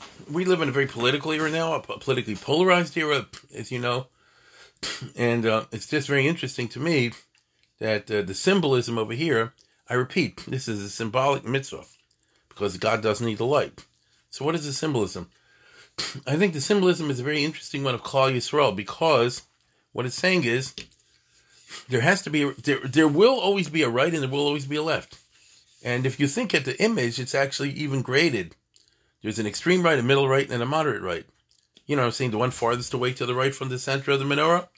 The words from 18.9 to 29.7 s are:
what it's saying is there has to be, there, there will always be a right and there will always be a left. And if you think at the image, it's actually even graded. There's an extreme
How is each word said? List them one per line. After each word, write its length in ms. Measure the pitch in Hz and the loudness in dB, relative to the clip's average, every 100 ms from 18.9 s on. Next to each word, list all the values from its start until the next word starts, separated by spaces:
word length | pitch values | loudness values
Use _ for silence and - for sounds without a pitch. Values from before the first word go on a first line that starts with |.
| - 160 135 120 - - _ _ _ _ | 0 4 6 4 0 -12 _ _ _ _
what 140 | - 123 | -6 -4
it's 100 | - | -2
saying 280 | 185 185 | 2 2
is 300 | 120 123 135 - - _ _ _ _ _ _ _ - - - | 4 0 -2 -12 -20 _ _ _ _ _ _ _ -20 -18 -4
there 120 | 123 | 2
has 220 | 143 190 | 2 2
to 80 | - | 0
be, 200 | 147 143 | 0 0
there, 300 | - - 135 | -2 -2 -2
there 240 | 131 147 156 | 2 4 6
will 300 | 143 226 269 | 8 6 6
always 300 | 185 202 151 | 2 2 0
be 140 | 156 | 0
a 60 | 127 | 2
right 240 | 120 160 | 2 2
and 100 | 165 | 2
there 80 | 135 | -2
will 160 | 139 143 | 0 0
always 200 | 147 135 | -2 -2
be 100 | 151 | -2
a 60 | |
left. 360 | 160 135 - - _ _ _ _ _ _ | 0 -2 -4 -20 _ _ _ _ _ _
And 220 | 123 123 131 | -4 -2 -2
if 140 | 123 | 0
you 60 | 143 | 0
think 280 | 226 226 | 0 0
at 100 | 160 | 0
the 160 | 131 - | -2 0
image, 360 | 214 214 120 120 | 0 2 -2 -4
it's 160 | 123 | -4
actually 360 | 139 139 - 139 | -2 -2 -2 -4
even 320 | 131 147 135 | -4 -4 -2
graded. 520 | 120 135 170 113 85 - _ _ _ _ _ _ | 0 2 2 0 -4 -14 _ _ _ _ _ _
There's 160 | 107 104 | -6 -2
an 80 | 104 | -4
extreme 360 | - 165 | -2 2